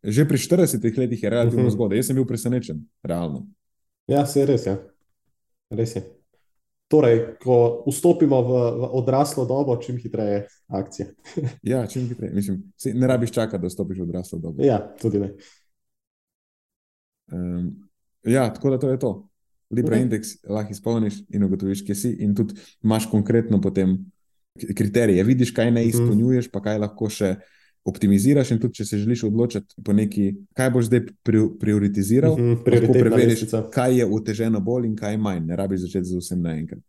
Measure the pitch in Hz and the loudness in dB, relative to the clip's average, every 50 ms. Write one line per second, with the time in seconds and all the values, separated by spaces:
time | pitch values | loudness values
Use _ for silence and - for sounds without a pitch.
0 | - 110 104 131 151 151 165 127 - - 170 180 175 - - 110 117 117 110 135 | -4 2 4 4 4 4 2 0 2 2 4 4 4 2 2 -2 -2 -2 -2 0
1 | 127 117 120 107 110 101 113 120 117 117 117 120 127 120 104 104 117 101 95 113 | -2 -2 -2 -2 -2 0 2 2 2 2 2 2 2 2 2 0 0 0 0 0
2 | 131 - 131 131 127 - - 113 - 120 123 123 - - 78 76 - _ _ _ | 0 0 0 0 0 -2 -4 -4 -2 -2 -2 -2 -4 -6 -10 -12 -12 _ _ _
3 | - - 85 85 87 80 71 65 - - _ _ _ _ _ _ _ _ _ _ | -8 -6 -4 -4 -4 -4 -6 -8 -10 -14 _ _ _ _ _ _ _ _ _ _
4 | _ - 135 143 139 139 - 143 139 135 135 113 - 95 98 117 - - _ _ | _ 0 0 0 0 2 0 0 2 2 2 0 0 -4 -6 -6 -8 -16 _ _
5 | _ _ _ _ _ _ _ _ _ _ _ _ _ _ 110 107 113 113 - - | _ _ _ _ _ _ _ _ _ _ _ _ _ _ -4 -4 -4 -4 -4 -10
6 | - - - _ _ _ _ _ _ _ _ _ _ _ _ _ _ _ - 151 | -12 -12 -20 _ _ _ _ _ _ _ _ _ _ _ _ _ _ _ 4 4
7 | 139 120 117 113 113 - - _ - 127 123 120 120 117 117 - - 139 131 - | 6 6 4 4 2 -4 -10 _ 0 2 4 4 4 4 0 -2 -4 -6 -4 2
8 | - 175 170 175 160 139 139 127 120 120 127 123 120 117 117 117 127 127 123 131 | 2 2 4 4 4 4 4 2 2 2 0 0 0 0 -2 -4 -6 -4 -4 -2
9 | 117 131 127 135 147 147 - 139 127 117 131 135 143 131 120 120 - - 123 120 | 0 2 2 2 0 0 0 -4 -2 -2 -2 -2 0 0 -2 -2 -4 -8 -10 -8
10 | 117 117 - 110 107 104 101 101 101 - _ _ _ _ - 95 95 - - - | -8 -8 -6 -4 -2 -2 -2 -4 -4 -8 _ _ _ _ -6 -6 -6 -6 -8 -12
11 | 90 - - _ _ - - 185 143 123 - - - 110 127 131 113 104 - 127 | -12 -12 -12 _ _ -10 -8 -6 -6 -6 -8 -6 -4 -2 -2 -2 -2 -4 -6 -6
12 | 127 117 120 - - - - 101 101 101 95 95 - - _ _ - 131 107 123 | -6 -6 -6 -8 -8 -4 -2 -2 -2 -2 -4 -6 -8 -14 _ _ -8 -4 0 2
13 | 127 127 131 120 120 110 - 120 110 110 110 95 87 92 - - 98 82 92 95 | 2 2 2 2 0 0 0 -2 -2 -2 -2 -4 -4 -6 -4 -6 -6 -6 -6 -6
14 | 87 85 85 90 87 - - 85 80 85 78 67 135 139 117 101 - - - - | -6 -6 -6 -8 -8 -8 -10 -10 -10 -8 -2 2 2 4 2 2 -2 -8 -14 -4
15 | - 113 98 101 101 98 - - - - _ _ _ _ _ _ _ _ _ _ | -4 -2 0 0 -2 -4 -8 -14 -20 -20 _ _ _ _ _ _ _ _ _ _
16 | _ _ _ _ _ _ _ _ _ _ _ _ _ _ _ _ _ _ _ _ | _ _ _ _ _ _ _ _ _ _ _ _ _ _ _ _ _ _ _ _
17 | _ _ _ _ _ _ - 87 90 90 87 87 90 87 - - - _ _ _ | _ _ _ _ _ _ -10 -8 -8 -6 -6 -6 -6 -8 -8 -12 -20 _ _ _
18 | _ _ _ _ _ 113 120 135 127 110 - - - 135 131 123 147 135 131 127 | _ _ _ _ _ 0 0 2 0 -2 -4 -2 -2 0 0 0 0 -2 0 0
19 | 143 120 92 - - _ _ _ _ _ _ _ _ _ 110 120 117 - 113 113 | -2 -4 -4 -6 -12 _ _ _ _ _ _ _ _ _ -2 -2 0 2 2 2
20 | 127 117 110 104 - - - _ _ - 101 107 107 101 101 98 - 117 117 113 | 2 0 -2 -4 -6 -10 -16 _ _ -6 -6 -6 -6 -8 -10 -8 -4 -2 0 0
21 | 110 104 101 - - _ - 101 101 92 95 92 98 95 98 98 - - 101 98 | 0 -2 -4 -8 -14 _ -2 -2 0 0 0 -2 -2 -4 -4 -4 -4 -6 -6 -4
22 | - 123 - - 107 104 101 101 110 104 - - - - _ _ - 110 110 110 | -2 -4 -4 -2 0 0 2 0 0 -2 -4 -16 -20 -20 _ _ 0 0 2 2
23 | 110 - - 107 101 - 113 117 113 - 104 98 98 98 95 98 95 92 95 92 | 0 0 0 0 2 4 2 2 2 2 0 2 2 0 0 2 2 2 0 0
24 | - - _ _ _ _ _ _ _ _ _ - - - 98 - 110 101 98 120 | -4 -12 _ _ _ _ _ _ _ _ _ -14 -10 -10 -2 -2 -2 0 2 2
25 | 117 107 95 90 95 117 131 127 123 117 - - 113 120 117 117 117 117 113 120 | 4 4 4 4 4 4 4 2 2 0 0 0 2 2 2 2 2 2 2 2
26 | 120 120 107 104 117 127 131 123 120 - - 101 101 107 107 104 104 104 - - | 2 2 2 2 2 2 2 0 0 -4 -8 -6 -4 -2 -2 -2 -2 -4 -4 -4
27 | 113 104 - - 107 95 92 - - _ _ _ _ _ _ _ _ 101 92 - | -4 -4 -2 -2 -2 -2 -2 -4 -8 _ _ _ _ _ _ _ _ -8 -4 0
28 | - 98 101 101 104 135 147 143 127 - 120 113 117 120 - - 107 - 110 101 | 2 4 4 4 4 4 4 4 2 2 0 0 0 -2 -4 -6 -8 -4 -4 -2
29 | 104 113 123 117 113 104 104 110 120 117 120 101 - _ _ - 95 107 101 104 | 0 0 -2 0 0 -2 0 0 0 0 -2 -6 -8 _ _ -10 -2 0 2 2
30 | 107 104 - 104 101 98 101 - - _ _ - 131 131 120 127 117 107 123 123 | 2 0 0 -2 -2 -2 -2 -6 -14 _ _ -2 -2 0 2 0 2 4 2 2
31 | - - - _ _ 117 107 107 107 107 - - - 104 104 104 101 101 101 104 | 2 -2 -14 _ _ 2 4 4 4 2 -2 -4 0 0 2 2 2 0 0 0
32 | 98 98 113 131 143 - 117 - 120 120 117 117 - 127 120 120 117 110 127 127 | 0 2 2 4 4 4 2 2 2 0 0 2 2 4 4 4 4 6 4 6
33 | 123 113 110 127 123 117 113 110 110 107 - 110 110 - - 135 123 127 127 123 | 6 6 4 6 4 4 4 2 -2 -4 -4 -4 -4 -2 -2 0 0 2 2 2
34 | 120 92 104 107 107 110 104 104 113 113 113 104 92 113 120 127 120 113 107 107 | 2 0 0 -2 -2 -4 -4 -2 0 0 0 -2 -2 -2 -2 -2 -2 -4 -4 -4
35 | 107 104 107 107 107 104 92 85 80 80 87 92 98 95 95 92 90 85 82 95 | -6 -4 -4 -2 -2 -2 -2 -4 -4 -4 -4 -4 -2 -2 -2 -4 -4 -4 -4 -4
36 | 90 90 92 90 87 - 92 90 85 82 80 76 80 78 - 58 _ | -4 -2 -6 -6 -6 -4 -4 -4 -4 -4 -4 -6 -8 -10 -12 -16 _